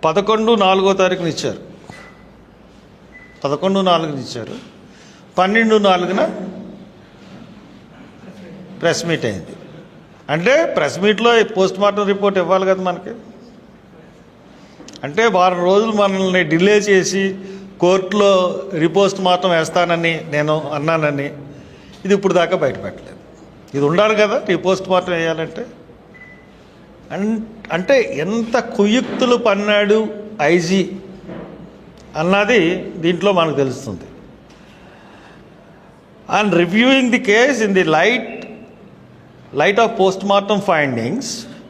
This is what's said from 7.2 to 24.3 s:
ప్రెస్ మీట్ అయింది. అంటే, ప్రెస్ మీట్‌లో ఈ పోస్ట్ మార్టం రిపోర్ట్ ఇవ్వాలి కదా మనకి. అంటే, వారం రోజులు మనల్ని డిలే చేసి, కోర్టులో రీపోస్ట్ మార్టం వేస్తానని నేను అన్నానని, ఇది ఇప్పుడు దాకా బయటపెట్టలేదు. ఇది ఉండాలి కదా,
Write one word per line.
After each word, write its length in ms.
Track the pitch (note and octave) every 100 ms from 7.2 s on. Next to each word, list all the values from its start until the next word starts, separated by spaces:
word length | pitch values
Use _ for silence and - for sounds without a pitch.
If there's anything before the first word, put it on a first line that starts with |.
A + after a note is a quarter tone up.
| - - - - - - - - - - G3 - - - - -
ప్రెస్ 240 | E3+ D#3 E3+
మీట్ 200 | D#3 A#2
అయింది. 300 | G2 D#2 - - - - - - - -
అంటే, 360 | D3+ F#3 C#4+ E4
ప్రెస్ 340 | - D3 C#3
మీట్‌లో 400 | G3+ G#3 A#3 A#3
ఈ 40 |
పోస్ట్ 360 | A3 F#3 F#3+ F#3
మార్టం 280 | G3+ G3+ G3+
రిపోర్ట్ 300 | G3 G3 F#3+
ఇవ్వాలి 280 | E3+ F#3+ F#3+
కదా 180 | F#3+
మనకి. 300 | F#3 F3+ G#3+ A#3 - - - - - - - - - - - - - - - - - -
అంటే, 240 | C3+ D3 A3+
వారం 360 | F#3 F3+ F3+
రోజులు 280 | F3 G3 A3+
మనల్ని 520 | G#3+ G3+ F#3+ F#3+ F#3
డిలే 340 | E3 E3 F#3+ G#3
చేసి, 640 | G3+ F#3+ F3 F#3+ G3 F#3+ - - - -
కోర్టులో 840 | F3 F#3+ F#3 G#3 G3+ F#3+ F3+ - -
రీపోస్ట్ 480 | E3 D#3+ E3+ G3 F#3+
మార్టం 280 | F#3 F3+ F#3
వేస్తానని 760 | E3+ D#3+ F3+ E3+ E3+ E3 D#3+ D#3+
నేను 420 | D3 D3+ D#3 C#3+
అన్నానని, 520 | D3 D3+ E3 D3+ C#3+ C#3+ C#3+ - - - - - - F#3+
ఇది 80 |
ఇప్పుడు 200 | G3+ G3
దాకా 240 | F3 E3+ F3+
బయటపెట్టలేదు. 600 | D3 - G2 - - - - - - - -
ఇది 120 | C#3 C#3+
ఉండాలి 300 | E3+ G#3+ G#3+
కదా, 260 | G#3